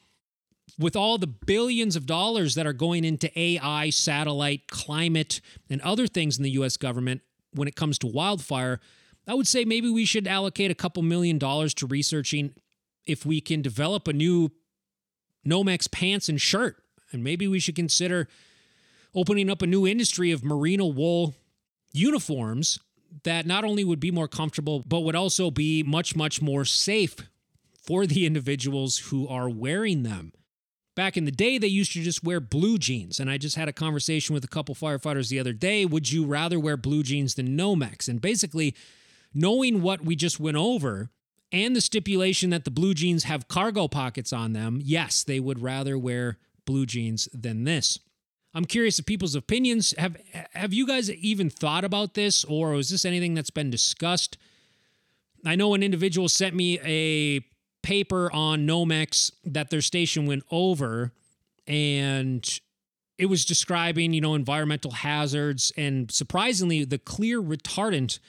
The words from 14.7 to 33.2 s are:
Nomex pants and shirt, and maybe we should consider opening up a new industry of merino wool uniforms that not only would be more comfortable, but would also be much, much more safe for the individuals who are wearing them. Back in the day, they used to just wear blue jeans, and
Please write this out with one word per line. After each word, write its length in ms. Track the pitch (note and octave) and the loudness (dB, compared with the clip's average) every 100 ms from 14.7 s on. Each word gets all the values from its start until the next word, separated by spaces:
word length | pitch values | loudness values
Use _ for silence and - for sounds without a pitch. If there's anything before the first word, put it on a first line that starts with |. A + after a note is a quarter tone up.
| _ _ _ _ _ _ _ | _ _ _ _ _ _ _
Nomex 460 | C#3+ F3+ G3 F3+ - | 0 2 2 0 -2
pants 380 | - F3+ G3+ - | -2 0 0 0
and 120 | D3 | 0
shirt, 360 | - G3 - - _ _ _ | 2 2 0 -4 _ _ _
and 140 | B2 | -6
maybe 240 | B2 F3 G3 | -4 -2 0
we 100 | F#3+ | 0
should 160 | E3 | 0
consider 540 | E3 E3+ - F3+ F3+ D3 - - _ _ _ _ _ _ | -2 0 2 2 0 -2 -8 -20 _ _ _ _ _ _
opening 360 | F#3 F3+ G#3 F#3+ | -2 2 4 2
up 120 | G3 | 2
a 40 | F3 | 2
new 200 | F#3+ F#3+ | 4 4
industry 440 | A3+ A3 - F3+ | 4 2 2 2
of 140 | D3+ | 2
merino 420 | C#3 D3 D#3 G3 F3+ | 0 0 2 2 2
wool 480 | C3+ E3 E3+ E3 - _ _ _ _ _ | 2 2 2 0 -4 _ _ _ _ _
uniforms 880 | C#3+ A#3+ D4 - C3+ A2 A#2+ D#3+ - _ _ _ D#3 | 2 2 2 0 -2 -2 0 0 -2 _ _ _ -8
that 220 | E3+ E3 D#3+ | -2 -2 0
not 180 | F#3+ | 0
only 180 | G#3+ G#3 | 2 2
would 160 | F#3+ D#3 | 2 2
be 120 | E3 | 0
more 180 | F3 D#3 | 0 -2
comfortable, 560 | - D#3 - D3 D3 B2 | -2 -4 -2 -2 -4 0
but 140 | E3 | 0
would 160 | D#3+ E3 | 2 2
also 340 | F#3+ - F3 | 2 2 0
be 320 | C3+ D#3 D#3 | 2 2 2
much, 320 | D3 D#3+ F3 | 2 0 0
much 280 | D#3 D3+ - | 0 0 0
more 220 | D3 C#3 | 0 2
safe 520 | B2+ - - G#3+ E3+ - - _ _ _ _ _ | 2 2 2 2 0 -2 -20 _ _ _ _ _
for 240 | - F3+ F#3+ | -2 0 2
the 200 | F#3+ E3 | 2 2
individuals 720 | D#3 C3 C#3+ C3+ C#3 C3 - | 0 -2 -2 -2 -2 -2 -4
who 280 | - C#3 C3+ | -2 -2 -2
are 220 | B2+ B2 | -2 -4
wearing 540 | A2+ B2+ F#3 A3 D#3 | -4 -2 0 0 0
them. 300 | A#2 F#2+ E2 - _ _ _ _ _ | 0 -4 -10 -18 _ _ _ _ _
Back 220 | - F#3+ F#3 | -4 -2 0
in 80 | |
the 60 | D3 | -2
day, 260 | C3 A#3 C4 | 0 2 2
they 120 | G3+ | 2
used 240 | G3 F#3 | 2 0
to 100 | E3+ | 0
just 200 | E3 - | -4 -2
wear 180 | E3 F3 | -2 -2
blue 360 | A#2+ C#3+ G3+ A3 | -2 2 4 2
jeans, 420 | B2+ B2+ F2 | 2 -2 -4
and 120 | - | -6